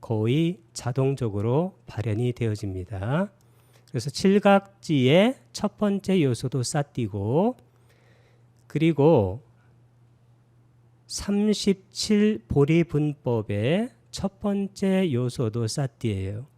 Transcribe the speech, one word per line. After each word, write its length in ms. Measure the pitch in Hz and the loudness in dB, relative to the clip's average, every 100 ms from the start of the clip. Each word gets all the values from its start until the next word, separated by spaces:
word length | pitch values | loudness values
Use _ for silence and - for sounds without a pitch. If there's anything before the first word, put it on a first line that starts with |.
거의 600 | - 113 110 139 165 180 _ | -4 -2 0 2 0 -4 _
자동적으로 1040 | - - 123 135 139 120 101 107 131 180 - | -10 -6 -2 0 0 -4 -2 0 0 -2 -6
발현이 480 | - - 110 104 123 | -14 -8 -4 -2 -2
되어집니다. 960 | 120 117 104 101 92 90 98 101 147 202 _ _ _ _ _ _ | -2 -4 -4 -6 -8 -10 -8 -4 -2 -4 _ _ _ _ _ _
그래서 180 | 131 131 | -8 -8
칠각지의 1300 | - 190 202 202 196 - _ - 151 123 160 214 269 _ | 0 2 4 6 4 2 _ -2 2 4 6 4 0 _
첫 240 | - 208 _ | -8 -8 _
번째 460 | 214 196 196 190 | -2 -2 0 2
요소도 400 | 143 120 127 135 | 2 0 -4 -4
사띠고, 960 | 120 151 143 - 113 101 101 139 214 254 _ _ _ _ _ _ _ _ _ _ _ | -2 -4 -4 -4 -6 -4 -2 0 0 -2 _ _ _ _ _ _ _ _ _ _ _
그리고 760 | 151 160 156 143 156 98 104 - _ _ _ _ _ _ _ _ _ _ _ _ _ _ _ _ | 0 0 4 6 6 4 -2 -14 _ _ _ _ _ _ _ _ _ _ _ _ _ _ _ _
삼십칠 1400 | - - 202 214 202 - 190 _ - - 208 214 214 _ | -12 -4 0 0 0 0 -2 _ -10 0 2 2 0 _
보리 360 | 143 143 160 | 0 4 4
분법의 1040 | 165 147 151 147 - 117 104 101 113 175 240 _ _ | 2 0 -2 -4 -4 -4 -2 -2 0 0 -2 _ _
첫 300 | - 196 _ | -8 -8 _
번째 720 | 208 202 196 - 196 190 190 | -4 -4 -4 -4 0 0 0
요소도 540 | 120 123 - 117 110 113 | 0 -2 -2 -4 -2 -4
사띠예요. 800 | - 139 _ 120 98 95 104 131 | -4 -6 _ -4 -4 -6 -8 -12